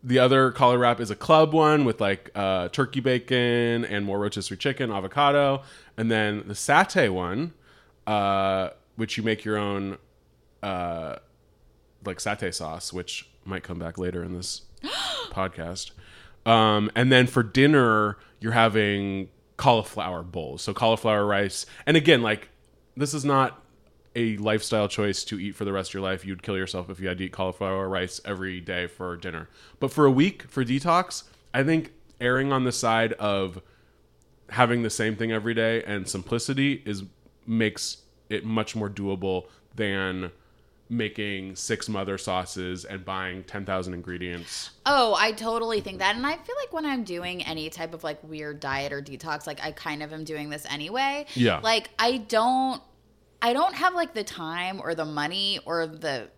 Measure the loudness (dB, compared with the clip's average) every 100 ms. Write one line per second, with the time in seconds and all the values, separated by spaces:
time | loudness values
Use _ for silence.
0 | 4 6 8 8 6 6 4 6 4 4
1 | -2 -6 4 6 8 6 6 6 4 2
2 | 0 0 -4 -4 0 2 0 -2 -2 0
3 | 0 0 2 2 2 2 2 0 -2 -4
4 | -2 -2 -2 -4 -8 -4 -4 -2 -2 -2
5 | -4 2 4 6 4 2 -4 -20 -18 -4
6 | 0 2 2 -2 -6 -8 2 4 4 4
7 | 2 2 -2 -4 -6 -10 _ -20 _ _
8 | -2 0 2 2 2 0 -2 -6 _ -8
9 | -6 -2 -2 -2 0 -2 0 -2 -4 -8
10 | _ _ _ _ _ _ -6 -4 -4 -6
11 | -8 -10 _ _ _ _ _ _ _ _
12 | -10 -6 -6 -4 -4 -6 -8 -8 -8 -10
13 | -8 -10 -12 _ -10 -10 -8 -10 -8 -6
14 | -6 -4 -6 -8 -8 -10 -14 -14 -8 -6
15 | -6 -6 -8 -4 -4 -4 -10 -8 -10 -14
16 | -20 -20 -20 -8 4 6 8 6 2 2
17 | 6 8 6 4 2 6 6 8 6 6
18 | 2 -2 -14 _ 0 4 6 6 2 2
19 | 0 -4 -6 _ _ 0 4 4 2 -4
20 | -4 -4 -6 -8 -8 -8 -6 2 4 4
21 | 4 2 2 2 0 -4 -10 -10 4 4
22 | 8 6 6 -2 -4 _ _ _ _ -6
23 | -4 -2 2 4 2 -2 _ _ _ _
24 | _ -2 -2 0 0 0 2 0 0 0
25 | -2 -2 -4 -6 -6 -6 -4 -2 -4 -6
26 | -4 -4 -6 -10 -4 -4 -4 -6 -8 -8
27 | -6 -4 -6 -4 -4 -2 -4 -2 -2 -2
28 | -4 -6 -8 -6 -6 -8 -6 -6 -6 -6
29 | -10 -8 -8 -10 -12 -18 -20 _ -4 6
30 | 6 8 4 2 -10 -4 0 0 2 2
31 | 2 -8 -14 -20 _ 0 2 2 0 -12
32 | -20 -4 0 2 2 2 0 0 2 4
33 | 2 0 0 0 -2 -6 -16 _ _ _
34 | _ _ _ _ _ 2 4 4 -2 -2
35 | -2 -2 -2 -2 -2 0 0 0 -2 -6
36 | -4 -8 -4 -4 -2 0 0 -2 -6 -8
37 | -8 _ _ _ -4 0 0 -2 -10 -10
38 | _ _ _ -6 -2 -2 -2 -4 -6 -4
39 | -4 -4 -2 -4 -4 -20 _ -6 -4 -2
40 | -2 -4 -8 -12 _ _ _ _ _ -4
41 | -4 -4 -6 -6 -10 -10 -4 -4 -4 -4
42 | -4 -6 -2 -4 -4 -6 -6 -8 -10 -12
43 | -8 -6 -6 -8 -10 -10 -4 -4 -4 -8
44 | -10 -10 -8 -10 -10 -12 -12 -6 0 2
45 | 4 2 2 0 -4 -4 -2 -4 -6 -2
46 | -2 0 -2 -4 -8 -8 -6 -6 -4 -4
47 | -6 -8 -8 -8 -6 -6 -8 -8 -10 -8
48 | -8 -10 -12 -12 -10 -8 -6 -4 -4 -8
49 | -10 -12 -8 -8 -8 -8 -8 -8 -8 -8
50 | -8 -10 -8 -8 -8 -10 -8 -8 -6 -4
51 | -2 -4 -8 0 2 2 2 0 -2 -2
52 | 0 0 0 2 2 2 0 -4 _ _
53 | _ _ _ _ 0 2 0 2 0 0
54 | -4 -4 -8 -8 -8 -4 -4 -6 -4 -4
55 | -2 -2 -2 -2 -2 -2 -2 -2 -2 -4
56 | -4 -4 -6